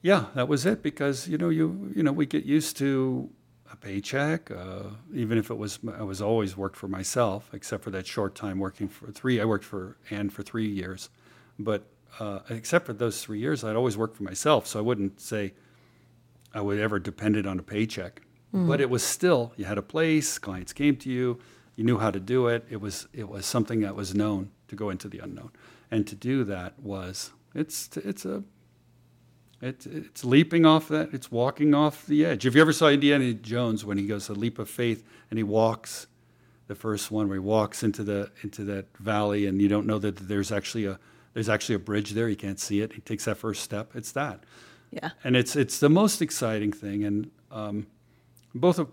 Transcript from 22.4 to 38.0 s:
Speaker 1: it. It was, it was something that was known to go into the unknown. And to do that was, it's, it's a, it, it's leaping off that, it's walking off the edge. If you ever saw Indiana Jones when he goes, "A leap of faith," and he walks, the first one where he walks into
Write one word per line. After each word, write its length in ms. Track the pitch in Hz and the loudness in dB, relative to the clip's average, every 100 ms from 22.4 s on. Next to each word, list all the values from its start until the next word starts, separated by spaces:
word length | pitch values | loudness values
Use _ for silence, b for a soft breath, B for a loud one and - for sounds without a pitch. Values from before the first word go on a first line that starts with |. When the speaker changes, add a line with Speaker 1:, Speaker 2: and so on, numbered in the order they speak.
| 120 | 2
Speaker 1:
it. 160 | 117 117 | 0 -4
It 120 | 113 | -10
was, 260 | 104 95 - | -8 -8 -12
it 160 | - 107 | -12 -10
was 180 | 104 92 | -8 -4
something 340 | 127 107 117 | 0 0 0
that 120 | 101 | -2
was 180 | 98 98 | -4 -4
known 380 | 98 104 101 98 _ _ | 0 0 0 -4 _ _
to 80 | |
go 160 | 101 104 | -8 -6
into 180 | 90 104 | -6 -10
the 120 | 98 | -14
unknown. 320 | - - 120 _ B B B | -12 -14 -16 _ B B B
And 120 | 113 104 | -2 -2
to 80 | 101 | -4
do 260 | 123 135 | -2 0
that 320 | 113 95 90 - | 0 -4 -8 -12
was, 500 | 107 98 92 95 - - _ | -10 -8 -8 -8 -12 -14 _
it's, 420 | - 156 - - - | -6 -6 -6 -8 -8
it's 260 | 202 196 | -8 -8
a, 180 | 190 202 202 _ _ _ _ _ _ _ _ _ _ _ | -6 -8 -10 _ _ _ _ _ _ _ _ _ _ _
it, 240 | 127 131 - | -10 -10 -10
it's 380 | 156 - - | -10 -12 -8
leaping 420 | 127 135 160 170 160 | 6 6 6 6 8
off 220 | 156 156 | 8 4
that, 260 | 151 160 | -2 -2
it's 160 | 135 - | -6 -6
walking 440 | 117 123 - 147 | 0 0 2 4
off 320 | 143 151 - - | 6 4 0 -2
the 180 | 151 | 2
edge. 200 | 160 127 | 4 4
If 100 | 131 127 | 6 8
you 40 | |
ever 120 | 160 | 8
saw 160 | 156 160 | 8 6
Indiana 440 | 143 143 143 131 | 6 6 4 2
Jones 500 | 107 113 120 120 107 | -2 -4 -2 0 -2
when 140 | 104 101 | -2 -2
he 80 | 101 | -2
goes, 220 | 104 - | -4 -4
"A 40 | |
leap 260 | 101 117 113 | -4 -4 -4
of 100 | 107 | -10
faith," 340 | - 120 113 - B B | -2 0 0 -6 B B
and 80 | 113 | -2
he 40 | |
walks, 640 | 104 107 113 113 - - - _ b b b b _ | 2 4 4 2 -8 -14 -14 _ b b b b _
the 80 | |
first 360 | 98 113 104 - | -8 -4 -4 -2
one 180 | 107 104 | -2 -2
where 80 | 98 | -2
he 40 | |
walks 420 | 95 110 107 - | 2 2 2 0
into 200 | 113 101 | -2 -2